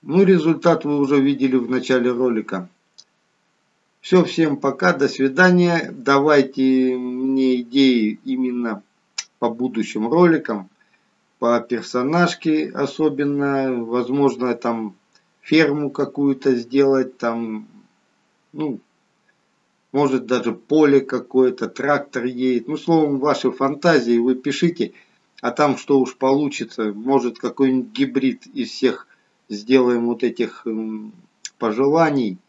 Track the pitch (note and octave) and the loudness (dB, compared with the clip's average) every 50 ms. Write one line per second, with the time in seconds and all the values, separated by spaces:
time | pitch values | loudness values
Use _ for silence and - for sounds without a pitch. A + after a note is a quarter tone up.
0 | _ - D3 F#3 G3 F#3 F#3+ E3+ D3+ E3 D#3+ - - F3 D#3+ D3+ - D3 D3 C#3+ | _ 0 2 4 6 6 6 4 4 2 0 2 2 2 2 2 0 -2 0 0
1 | C#3+ C3+ D3 C#3+ C3+ C#3+ C#3 B2 C3+ C3 B2+ B2+ A#2 A#2 B2+ B2+ B2 - C3+ B2+ | 2 2 4 4 4 2 2 0 0 2 2 0 0 0 -2 -4 0 2 0 2
2 | A#2+ B2 A#2+ A#2+ B2+ B2 A#2 A2 G#2 - G2 F#2+ F2+ F2+ _ _ _ _ _ - | 2 0 0 0 0 0 0 -2 -4 -6 -8 -10 -10 -12 _ _ _ _ _ -20
3 | _ _ _ _ _ _ _ _ _ _ _ _ _ _ _ _ _ _ _ _ | _ _ _ _ _ _ _ _ _ _ _ _ _ _ _ _ _ _ _ _
4 | _ - F3+ F#3 E3 - - - D#3+ D3+ C#3 C#3 - C#3 B2 - F#3 F3+ E3 C#3 | _ 2 4 4 4 2 0 0 0 0 0 -2 -2 -4 -2 0 0 0 2 2
5 | C#3 C3+ - - C3+ C3+ C3 C#3+ F#3 F#3 F3+ F3+ F3 F3 E3+ E3 - - - - | 0 -2 0 0 -2 0 4 4 4 6 6 4 4 4 2 -2 -4 -6 -12 -6
6 | A#2 C3+ C#3 C#3 C#3 D#3 D3 C#3+ C3 C3 - C3+ C3 C3 C3 C3 B2+ B2+ B2+ B2+ | 0 2 2 4 4 4 4 4 2 2 -2 0 2 2 4 2 2 0 0 -2
7 | B2 B2+ B2+ B2+ C3 C3+ C3+ C3+ C3 C3 B2+ B2 A#2+ A#2 A#2+ C#3 C#3 C3 B2 A#2 | -6 -6 -6 -4 -4 -2 0 0 2 2 0 -2 -4 -4 0 2 4 4 4 2
8 | G#2+ G#2+ G#2+ - _ B2+ C3 B2+ C3 B2+ B2 B2 A#2+ A#2 G#2+ G2 _ _ _ _ | 0 -2 -4 -6 _ -8 -4 -4 -4 -4 -4 -4 -4 -4 -6 -8 _ _ _ _
9 | _ _ _ - - _ _ _ A#2+ A#2 A2+ A#2 B2+ B2+ G#2+ A2+ G#2+ - - G#2+ | _ _ _ -16 -16 _ _ _ -4 -4 -2 -2 -6 -4 -2 -4 -4 -4 -4 -6
10 | A2 A#2 C#3+ E3+ F3+ E3+ D#3+ D3+ - - A2+ G2+ F#2 F#2 _ _ _ _ _ _ | -2 0 4 4 4 4 4 2 0 -4 -8 -8 -8 -14 _ _ _ _ _ _
11 | _ _ _ _ _ _ _ _ A#2+ A#2 A#2+ A#2+ A#2 - B2 A2+ - - - B2 | _ _ _ _ _ _ _ _ 0 0 0 0 0 -4 -6 -6 -6 -6 -4 -4
12 | B2 C#3 D#3+ F3 F3 E3+ - - - E3 D#3 D#3 D#3 - - - C#3+ C3+ - - | -2 0 2 2 2 0 0 -4 -2 -2 0 0 -2 -4 -4 -6 -6 -6 -2 -2
13 | D#3 D3+ C#3 C3+ C#3+ C#3+ C#3+ C#3+ C#3+ C#3 C#3 C3+ C3+ C3 B2+ A#2+ A#2 A2+ A#2 B2 | -2 0 0 -2 -4 -2 -2 -2 -2 -2 -2 -2 -2 -2 -4 -4 -6 -4 -4 -4
14 | A#2+ A#2+ C3 C#3+ C#3 C3+ A#2+ A2+ B2 B2 A#2 A#2 - A#2+ A#2 A2+ A2 G#2 - _ | -2 -2 0 2 2 0 0 0 -4 -4 -4 -4 -4 -4 -4 -4 -6 -10 -12 _
15 | _ _ _ _ _ _ _ _ _ - D3+ D#3+ D#3+ C#3+ C#3+ D3+ D3 C3+ C#3 - | _ _ _ _ _ _ _ _ _ 0 2 2 2 2 0 -2 -4 -4 -4 -4
16 | C#3 C3 - C#3+ C#3+ C#3 C3+ C3+ - C#3 B2+ A#2+ A#2 A#2 B2+ C#3 C#3 C3+ C3+ C3+ | -6 -4 -2 -2 0 0 0 0 0 0 0 0 -2 -2 0 2 4 4 4 2
17 | B2+ B2+ - _ B2+ A#2 A2+ A#2 A#2 A2 A2 G#2+ G#2+ - _ - _ _ _ _ | 0 -2 -6 _ -4 -4 -4 -4 -6 -8 -8 -10 -12 -16 _ -20 _ _ _ _
18 | _ _ _ _ _ _ _ _ _ _ - C#3+ D#3 D3 B2 - _ _ _ _ | _ _ _ _ _ _ _ _ _ _ -10 -8 -6 -6 -6 -10 _ _ _ _
19 | _ _ _ _ _ _ _ _ _ _ _ _ _ _ _ _ _ _ - C#3 | _ _ _ _ _ _ _ _ _ _ _ _ _ _ _ _ _ _ -2 0
20 | D3 C3+ C3 B2+ - - B2+ A#2+ - A#2 - - _ _ D3 D#3 D3+ C#3+ C#3 C3+ | 0 2 0 -2 -2 -2 -4 -2 -2 -4 -6 -6 _ _ 2 4 4 6 4 4
21 | C3 - C3+ A#2+ A#2+ - - B2+ C3 B2+ B2+ - A#2 - - - B2+ C#3+ D3 C#3 | 2 0 -6 -8 -8 -2 2 2 2 2 2 -2 -8 -8 -6 -6 -2 0 0 -2
22 | C#3+ - - C3 A#2 B2+ B2+ B2 B2+ B2+ B2 A#2+ A2+ - D#3 D3+ - - E3 D#3+ | -2 -6 -8 -6 -6 -6 -4 -2 -2 0 0 0 -2 -4 -8 -6 0 2 2 2
23 | D#3 D3 C#3+ C3+ C3+ D3+ C3+ - - B2+ - - C3+ C3+ D3 C#3+ - F3 D#3+ C#3 | 2 2 0 -2 0 0 -2 0 -2 -4 -2 0 -4 -4 -4 0 0 2 2 2
24 | A#2+ A#2 A#2+ A#2 A#2 B2+ B2+ B2+ - C#3+ C#3 - - E3+ F3 - G#2+ - - - | 2 2 2 2 2 2 0 -2 -2 -6 -2 0 -2 -2 0 -2 -6 -6 -6 -18
25 | _ _ _ _ _ _ _ - - A#2+ A#2+ - D3+ D3 B2+ - - - C#3+ C3+ | _ _ _ _ _ _ _ -8 -6 -6 0 0 2 2 0 -2 0 2 2 2
26 | B2+ B2+ - _ C3 C3 C3+ C#3+ D3+ C#3 - - A#2 A2+ - - A2 G#2+ G2+ G#2 | 2 0 -4 _ 0 0 2 2 0 -2 -4 -8 -10 -10 -6 -4 -4 -4 -4 -6
27 | A2+ C3 C3+ C3 A#2+ B2 A2+ - - A#2 - - C3+ C3 C3 C3 A#2+ G#2+ - C3 | -4 0 0 0 0 -2 -6 -6 -8 -8 -2 0 0 2 2 -2 -4 -6 -4 -4
28 | C#3 C3 A#2+ C3+ B2+ C3 A2 - - - - C#3 A#2 A2+ - - C3+ B2+ A#2+ - | -4 -2 -2 -2 -2 -2 -2 -4 -14 -16 -10 -8 -8 -8 -6 0 0 0 0 -2
29 | - _ _ _ _ _ _ _ _ _ G#2+ G2+ G#2 A2+ C3 C3 B2 B2 A#2+ A#2 | -12 _ _ _ _ _ _ _ _ _ -12 -12 0 2 4 4 4 4 2 0
30 | A#2 A#2 A#2+ A2+ - A#2+ A2+ - A#2 A2 - - - A#2 A2 A2 A2 A2 A2 G#2+ | 0 -2 -2 -2 -2 -4 -2 -2 -6 -6 -6 -10 -10 -8 -6 -6 -6 -8 -10 -10
31 | G#2+ G#2+ G#2+ - _ _ _ _ _ - _ _ A#2+ A2+ G#2+ A#2 C3+ C#3 D3+ E3 | -12 -16 -20 -20 _ _ _ _ _ -20 _ _ -4 -4 0 0 0 2 4 2
32 | E3 D3+ D3 C3+ A#2+ G#2 F2+ - _ | 2 2 0 -2 -2 -2 -6 -8 _